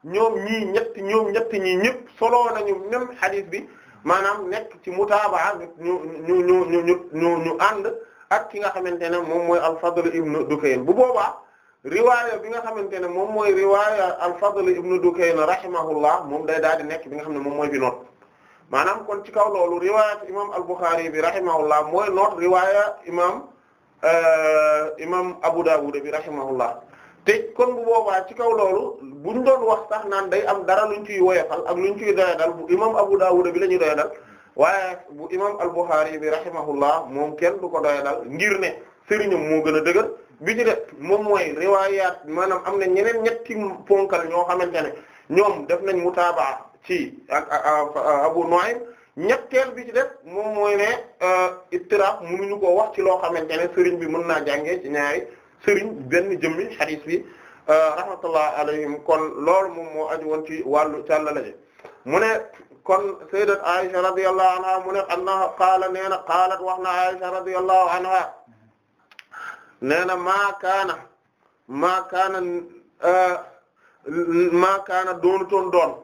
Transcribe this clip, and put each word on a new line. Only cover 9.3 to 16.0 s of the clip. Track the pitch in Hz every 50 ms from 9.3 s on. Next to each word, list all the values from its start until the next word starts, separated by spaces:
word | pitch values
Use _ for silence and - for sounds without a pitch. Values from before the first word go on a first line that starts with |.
| 160 175 175
mooy | 170 170 170
al-Fadl | 143 160 160 160 - 170 170 175 170 165 165
ibn | 170 160 151 147 160 - 156
Dukayn. | 151 147 - 139 131 123 123
Bu | 147 185
boobaa | 226 254 254 254 - - - - - - _ _ _ _ _ _ _ _
riwaaya | 139 160 208 233 254 247 240 240 233 220 208 -
bi | 220
nga | 233 233
xamante | 233 226 220 214 196 196 196 185
ne | 180
moom | 175 175 180 196 214
mooy | 220 214 208 208 190
riwaaya | 185 196 196 196 202 208 214 220 208 190 180 - -
al-Fadl | 175 175 170 - 202 202 202 202 190 180
ibn | 180 180 175 180 185 180
Dukayn | 175 180 170 170 175 170 165 156
rahimahullah, | 156 160 185 185 - 180 180 170 160 156 151 151